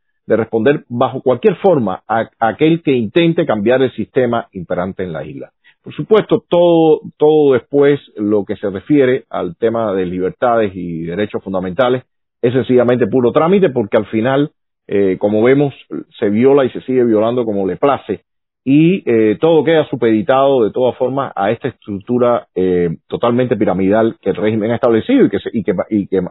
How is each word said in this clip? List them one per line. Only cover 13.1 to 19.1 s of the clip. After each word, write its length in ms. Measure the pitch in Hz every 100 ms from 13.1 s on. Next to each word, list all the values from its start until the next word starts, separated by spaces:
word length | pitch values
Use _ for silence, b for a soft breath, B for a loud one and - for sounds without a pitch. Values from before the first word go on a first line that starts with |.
| 131 120
trámite, 380 | 139 160 202 180
porque 260 | 123 104 117
al 80 | 104
final, 440 | 110 113 135 147 _ _ _ -
eh, 280 | 101 98 92
como 240 | 104 107
vemos, 320 | 117 139 143 - - 76 - -
se 100 | 104
viola 360 | 104 127 143 131
y 40 |
se 100 | 92
sigue 240 | - 127 120
violando 400 | 107 110 120 113
como 200 | 101 95
le 120 | 87
place, 480 | 143 131 - 95 _ _ _ _
y, 400 | - 139 165 190 -